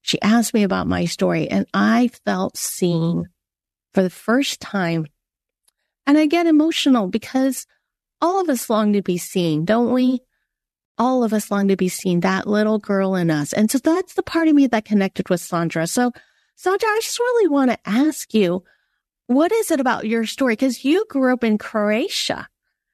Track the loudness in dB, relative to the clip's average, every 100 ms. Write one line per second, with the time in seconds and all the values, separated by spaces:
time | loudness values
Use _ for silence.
0 | -6 -2 2 2 2 0 0 0 -2 -2
1 | -2 -2 -2 -2 -2 -2 -2 0 2 2
2 | 0 -2 -4 -4 -4 -6 -10 -2 0 0
3 | 0 -2 -6 _ _ _ _ _ _ -2
4 | -2 -4 -2 0 0 -6 -8 -4 -2 -2
5 | -6 _ _ _ _ _ _ _ _ _
6 | 2 4 4 2 4 4 4 2 2 2
7 | 2 -4 -4 -2 -2 -2 -10 _ _ _
8 | _ _ -2 0 0 -2 0 0 2 0
9 | 0 -4 -4 -2 0 0 0 0 2 2
10 | 0 -2 -6 _ _ _ _ _ _ -4
11 | 0 0 0 -2 -2 0 0 2 0 -2
12 | -2 0 0 -2 0 0 0 0 -2 -2
13 | 0 0 0 -2 -2 0 0 0 0 0
14 | -2 -6 -4 0 4 4 4 2 0 0
15 | 0 -2 -2 -4 -2 -4 -2 -2 -2 0
16 | -2 -4 -14 _ _ _ -2 0 0 -2
17 | -2 -2 0 2 2 2 2 0 -2 0
18 | 0 -2 -2 0 2 0 -8 _ _ _
19 | _ _ -2 2 2 0 0 0 0 -2
20 | -2 -2 -4 -2 -2 0 -2 -2 0 0
21 | 0 0 0 0 0 -2 -2 -2 0 0
22 | -2 -4 -6 -6 -10 _ _ _ _